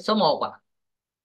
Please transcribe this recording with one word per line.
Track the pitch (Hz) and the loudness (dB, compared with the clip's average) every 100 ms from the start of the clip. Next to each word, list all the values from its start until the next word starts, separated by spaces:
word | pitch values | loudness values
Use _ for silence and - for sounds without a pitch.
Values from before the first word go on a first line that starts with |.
số | - | 0
một | 220 160 - | 2 2 0
ạ. | - - _ _ _ _ _ _ | -4 -10 _ _ _ _ _ _